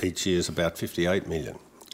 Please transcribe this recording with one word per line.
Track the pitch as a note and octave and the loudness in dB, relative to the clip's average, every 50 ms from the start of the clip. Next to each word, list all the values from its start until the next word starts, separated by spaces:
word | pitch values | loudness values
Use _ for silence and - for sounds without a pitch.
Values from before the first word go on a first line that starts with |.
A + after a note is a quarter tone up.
each | - F#2 E2+ - - | -2 -2 0 0 0
year | G2 F#2 F2 | 2 2 2
is | E2+ - | 2 0
about | D#2+ - E2+ E2 - - | 0 0 0 0 0 -2
fifty-eight | - G#2+ - - E2+ F2 F#2 G2 - | -6 -4 0 0 2 4 2 2 0
million | - E2+ D#2+ C#2 - - - - - - - - - | 0 -2 -4 -4 -6 -8 -12 -16 -20 -20 -20 -20 -20